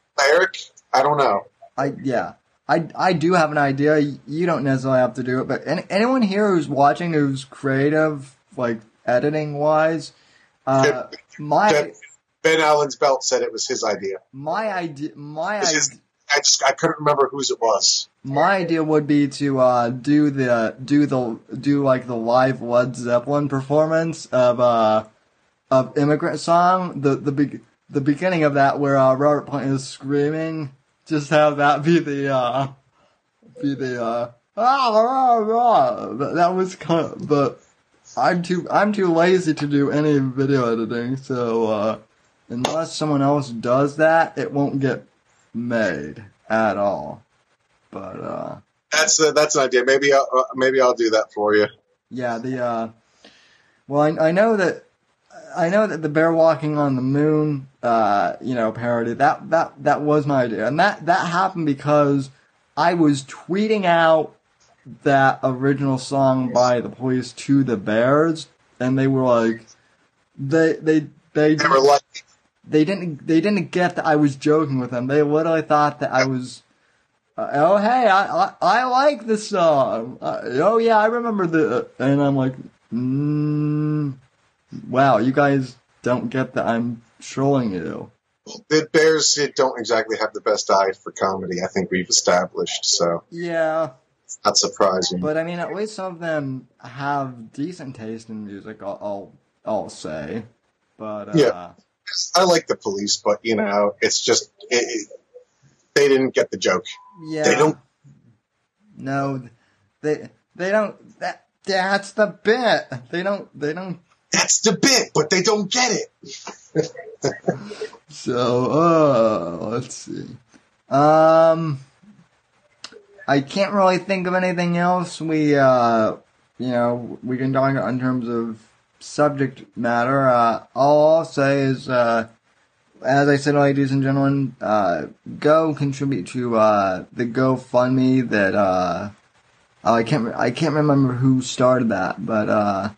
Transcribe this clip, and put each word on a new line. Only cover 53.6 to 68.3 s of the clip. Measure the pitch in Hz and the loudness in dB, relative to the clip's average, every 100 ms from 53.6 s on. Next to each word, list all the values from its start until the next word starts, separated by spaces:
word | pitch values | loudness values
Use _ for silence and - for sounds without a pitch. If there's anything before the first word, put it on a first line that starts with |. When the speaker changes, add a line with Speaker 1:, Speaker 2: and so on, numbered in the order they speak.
| _ _ - | _ _ -4
Speaker 2:
well, | 139 | 0
I, | 151 160 160 | 0 2 2
I | |
know | 175 220 214 | 4 2 2
that, | 175 - - _ _ _ _ - - - | 0 -2 -10 _ _ _ _ -20 -12 -4
I | 170 | 0
know | 202 214 | 2 0
that | 156 | -2
the | 156 | -2
Bear | 151 165 | 2 2
Walking | 165 160 147 151 151 | 4 4 2 0 0
on | 143 131 | 0 0
the | |
Moon, | 131 143 151 151 151 143 135 _ | 0 0 2 2 0 -4 -8 _
uh, | 120 113 104 101 90 - | 0 2 2 2 0 -4
you | - | -6
know, | 123 110 | -2 -2
parody, | 110 120 120 117 | -2 -2 -2 -2
that, | 117 139 156 101 | 0 0 0 -2
that, | - 151 - | -2 -2 -4
that | 139 143 | -2 0
was | 147 151 143 | 2 0 2
my | 139 | 0
idea. | 120 101 110 | 0 -2 -2
And | 147 | 0
that, | 196 - 156 | 0 0 0
that | 180 175 | 0 0
happened | 175 190 185 | -2 -2 -2
because | 156 135 147 147 143 143 135 - _ _ _ - | -4 -2 2 2 4 0 -4 -12 _ _ _ -2
I | 165 | 0
was | 175 156 143 | 4 2 2
tweeting | 135 - - 185 214 214 | -4 -16 -6 -2 0 0
out | 185 170 165 160 151 - _ _ _ _ - 113 | 2 4 4 4 0 -8 _ _ _ _ -20 -6
that | 147 139 135 - | 0 4 4 2
original | 135 123 135 139 139 131 | -2 0 0 0 0 -2
song | - 139 135 131 127 | -2 0 2 2 0
by | 120 123 123 | 2 2 2
the | 110 | -2
Police | 104 127 127 123 | -6 -4 -2 -4
to | - - 139 | -8 0 2
the | 135 110 | 2 -2
Bears, | 101 110 120 143 165 | -2 0 2 4 2